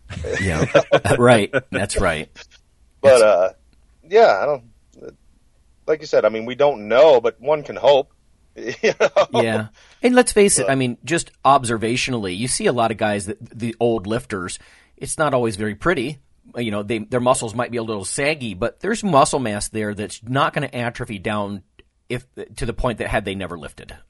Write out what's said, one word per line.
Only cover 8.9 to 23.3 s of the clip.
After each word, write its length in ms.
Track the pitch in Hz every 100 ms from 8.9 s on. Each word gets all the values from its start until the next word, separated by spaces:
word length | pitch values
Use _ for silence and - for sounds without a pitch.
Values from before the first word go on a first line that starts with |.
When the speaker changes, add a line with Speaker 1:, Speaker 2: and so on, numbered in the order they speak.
| -
Speaker 1:
know? 400 | 208 - 190 -
Speaker 2:
Yeah. 280 | 113 110 110 _ _ _
And 140 | 247 247
let's 160 | 247
face 260 | 214 202 -
it, 80 | 123
Speaker 1:
But 60 |
Speaker 2:
I 20 |
mean, 240 | 135 127 120
just 260 | 131 165 - _
observationally, 920 | 135 139 120 113 110 - - 120 98 90
you 120 | 127
see 180 | - 214
a 60 |
lot 180 | 120 113
of 60 | 107
guys 300 | 107 101 104
that, 120 | 107 113 117
the 200 | 113 -
old 300 | 120 113 95
lifters, 500 | 117 - 98 90 - - _ _ _
it's 200 | 139 -
not 160 | 151
always 220 | 131 117
very 220 | 98 107 101
pretty. 420 | 165 190 143 151 _ _ _ -
You 160 | 117
know, 100 | 104
they, 160 | 104 113
their 220 | 107 123
muscles 340 | 123 131 117
might 160 | 113 120
be 60 | 117
a 40 |
little 200 | 113 107
saggy, 500 | 95 - 143 156 120
but 260 | 92 113 -
there's 240 | 185 220
muscle 340 | 202 139 151 147
mass 300 | 117 104 -
there 260 | 110 104
that's 260 | 104 107 -
not 300 | 113 127 160
gonna 160 | 165 139
atrophy 480 | 127 120 - 123 101
down 420 | 98 104 101 101 - _ _ _ -
if, 180 | 123 - - - -
to 100 | 123
the 60 |
point 260 | 107 127 110
that 80 | 107
had 180 | 117
they 120 | 101